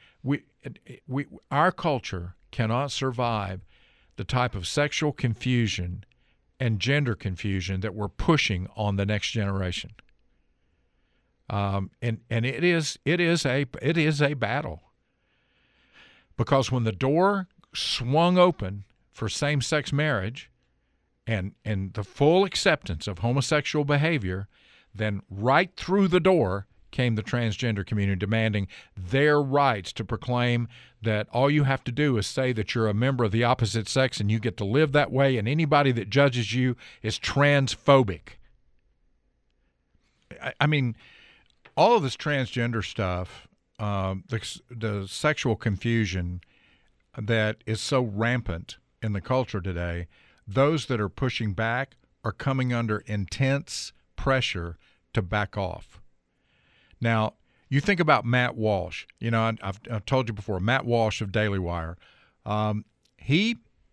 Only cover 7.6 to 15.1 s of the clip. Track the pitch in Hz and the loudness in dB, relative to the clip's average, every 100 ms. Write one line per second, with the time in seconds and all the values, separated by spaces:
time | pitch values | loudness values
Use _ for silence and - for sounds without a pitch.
7.6 | 90 95 104 98 104 - - 160 - 92 | -2 -4 -4 -4 -6 -2 2 2 2 -2
8.6 | 90 - 104 98 98 104 - 117 98 98 | -4 -4 -2 0 0 -2 -2 -2 -2 -2
9.6 | 92 87 - - - _ _ _ _ _ | -4 -6 -10 -16 -20 _ _ _ _ _
10.6 | _ _ _ _ _ _ _ _ - 101 | _ _ _ _ _ _ _ _ -6 -2
11.6 | 101 98 95 _ 120 113 - 117 120 127 | -2 -2 -4 _ -6 -6 -4 -2 -2 0
12.6 | 175 170 151 - - 170 170 170 139 131 | 0 2 -2 -4 -2 2 2 2 2 0
13.6 | 139 - 131 165 156 147 143 143 110 127 | -2 -4 -2 2 2 2 0 0 -2 -2
14.6 | 151 80 _ _ _ | -4 -10 _ _ _